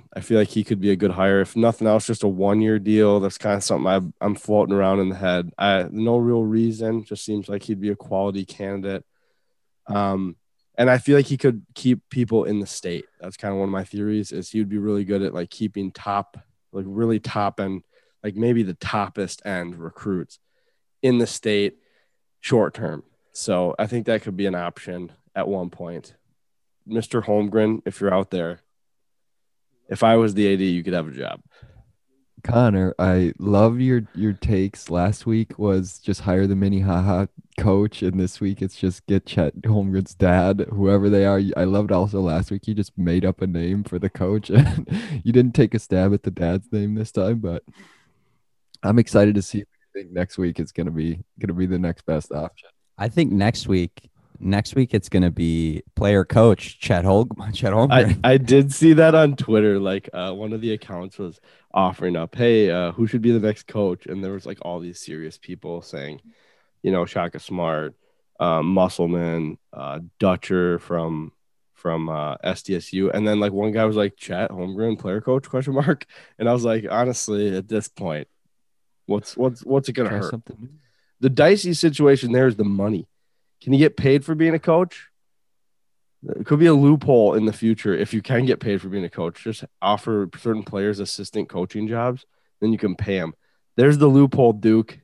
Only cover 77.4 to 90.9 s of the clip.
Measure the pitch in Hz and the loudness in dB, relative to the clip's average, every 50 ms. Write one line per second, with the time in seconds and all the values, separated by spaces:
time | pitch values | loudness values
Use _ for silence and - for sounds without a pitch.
77.4 | 104 101 95 92 95 107 110 104 - - _ - 98 87 76 73 71 - _ _ | -2 -2 -2 -4 -4 -4 -4 -6 -6 -6 _ -10 -8 -6 -6 -8 -10 -14 _ _
78.4 | _ _ _ _ _ _ _ _ _ _ _ _ _ - 101 104 - - - - | _ _ _ _ _ _ _ _ _ _ _ _ _ -4 -4 -4 -4 -6 -4 -2
79.4 | 127 131 120 - - 120 135 139 135 - 117 131 117 98 101 101 98 - - 113 | -2 -2 -2 -4 -4 -2 0 0 0 -2 -4 -4 -4 -2 -4 -4 -6 -6 -8 -10
80.4 | - - - 104 113 135 151 - _ _ _ _ _ _ _ _ 127 135 131 120 | -12 -14 -18 -18 -18 -20 -20 -20 _ _ _ _ _ _ _ _ 0 2 4 4
81.4 | 147 170 202 202 - 175 170 - 165 165 139 151 147 143 139 131 127 120 120 127 | 6 6 4 4 0 -2 0 2 2 2 4 4 6 6 6 4 2 0 2 4
82.4 | 131 127 107 104 104 104 101 98 98 107 107 85 80 _ _ _ _ _ _ _ | 4 4 2 0 -2 -2 -2 -2 -2 -2 -2 -4 -8 _ _ _ _ _ _ _
83.4 | _ _ _ _ - 127 139 135 156 143 - - - 135 139 147 135 - 160 151 | _ _ _ _ -2 2 4 4 4 4 2 2 2 4 4 2 2 -2 -2 0
84.4 | 160 165 160 160 - 180 160 170 185 175 - - - _ _ _ _ _ _ _ | 2 2 0 0 2 2 2 2 2 0 -4 -12 -20 _ _ _ _ _ _ _
85.4 | _ _ _ _ _ _ _ _ _ _ _ _ _ _ _ _ - - - - | _ _ _ _ _ _ _ _ _ _ _ _ _ _ _ _ -12 -10 -10 -8
86.4 | 110 - 151 147 170 170 156 139 139 143 156 143 - 143 131 120 107 101 76 107 | -2 0 4 6 6 6 6 6 6 6 6 4 4 4 6 6 6 4 4 2
87.4 | 110 110 104 - 113 113 110 - - 104 92 - 104 - - 107 - - 127 117 | 0 0 -2 0 0 0 0 0 -2 -2 -2 -2 -2 -4 -4 -6 -4 -2 -2 0
88.4 | 131 127 123 - - 113 101 92 95 95 95 98 90 85 - - 85 85 87 - | 0 0 0 -2 -2 -4 -4 -4 -6 -6 -8 -6 -8 -8 -8 -8 -8 -8 -8 -10
89.4 | - 113 107 - - - _ _ 95 98 104 104 - 113 110 104 98 87 - - | -10 -10 -10 -10 -14 -20 _ _ -2 0 0 0 -2 -2 -2 -2 -2 -4 -6 -6
90.4 | - 117 110 107 95 - 107 98 98 104 | -4 -4 -4 -4 -6 -6 -6 -4 -2 -2